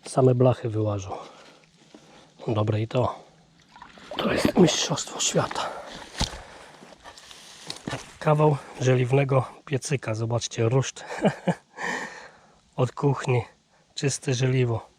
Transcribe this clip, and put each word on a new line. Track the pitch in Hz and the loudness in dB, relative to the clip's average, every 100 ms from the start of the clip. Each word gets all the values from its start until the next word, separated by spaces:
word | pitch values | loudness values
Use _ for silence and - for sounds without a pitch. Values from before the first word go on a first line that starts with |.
| - | -2
Same | - 131 | 4 4
blachy | 123 127 120 120 | 6 4 4 -2
wyłażą. | 107 107 104 95 - - - - - _ _ _ - - - - _ - | -2 -2 -2 -6 -12 -14 -20 -20 -20 _ _ _ -20 -20 -20 -20 _ -4
Dobre | 107 107 107 | -2 0 -2
i | 113 | 0
to. | 127 117 - - _ _ _ _ - - - - - | 0 -2 -4 -16 _ _ _ _ -20 -20 -20 -14 -4
To | - | -2
jest | - - - | 0 2 6
mistrzostwo | 175 - - 156 - - | 4 4 -2 -4 -6 -4
świata. | - 170 - - - - - - - - - - - - - - - - - - - - - - - - - 131 - - | 0 0 -2 -4 -8 -10 -14 -16 -16 -8 -6 -8 -18 -20 -20 -20 -20 -20 -20 -20 -20 -20 -20 -20 -16 -12 -10 -10 -12 -4
Kawał | 156 151 151 139 - - | 0 4 4 4 -4 -2
żeliwnego | 127 127 123 135 139 135 120 - | 2 2 4 2 4 2 0 -12
piecyka. | - 135 - 139 - | -6 -6 -2 -4 -2
Zobaczcie, | 110 113 117 - - 113 | -4 -2 -2 -4 0 2
ruszt | 131 127 - - - 185 - - - _ - - | 2 0 -8 -12 0 0 0 -4 -4 _ -10 -6
<laughs> | - - - - - _ _ _ - | -6 -8 -14 -20 -20 _ _ _ -2
od | 127 | -2
kuchni. | - 143 131 - 123 - _ _ _ _ | 2 0 0 0 0 -2 _ _ _ _
Czyste | - 143 - - | -4 -2 -2 -2
żeliwo. | 123 131 131 123 113 - | 0 2 2 2 0 -6